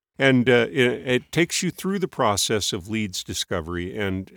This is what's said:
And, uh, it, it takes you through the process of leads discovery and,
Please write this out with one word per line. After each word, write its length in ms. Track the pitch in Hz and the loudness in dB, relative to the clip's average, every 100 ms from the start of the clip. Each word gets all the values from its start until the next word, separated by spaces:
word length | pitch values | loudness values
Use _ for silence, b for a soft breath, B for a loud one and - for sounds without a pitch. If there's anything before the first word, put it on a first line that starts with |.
| _ - | _ 2
And, 320 | 135 127 120 | 4 6 6
uh, 160 | 120 117 | 4 4
it, 380 | 131 123 117 127 | 2 2 0 -2
it 240 | 127 - | -2 -2
takes 300 | 156 170 - | -2 -2 -2
you 80 | 180 | -4
through 300 | - 190 196 | -4 -4 -4
the 80 | 170 | -4
process 640 | - 117 98 - 107 - | 0 0 2 0 -2 -2
of 160 | 107 92 | -6 -4
leads 340 | 110 104 - | -4 -4 -6
discovery 720 | - - - 95 80 87 87 107 | -8 -8 -6 -6 -4 -6 -6 -4
and, 340 | 98 95 95 | -4 -4 -8